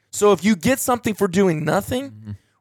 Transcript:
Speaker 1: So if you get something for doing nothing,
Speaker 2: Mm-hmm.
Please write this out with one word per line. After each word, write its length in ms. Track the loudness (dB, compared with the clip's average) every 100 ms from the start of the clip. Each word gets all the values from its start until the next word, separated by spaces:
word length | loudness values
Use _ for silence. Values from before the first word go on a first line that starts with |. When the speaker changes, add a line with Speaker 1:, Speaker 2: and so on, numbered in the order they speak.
| _
Speaker 1:
So 200 | 2 4
if 100 | 4
you 120 | 2 2
get 240 | 2 0
something 340 | 0 -2 -2
for 140 | -2 0
doing 360 | 2 2 0
nothing, 480 | 0 -2 -2 -6 -8
Speaker 2:
Mm-hmm. 200 | -14 -14 -16 _ _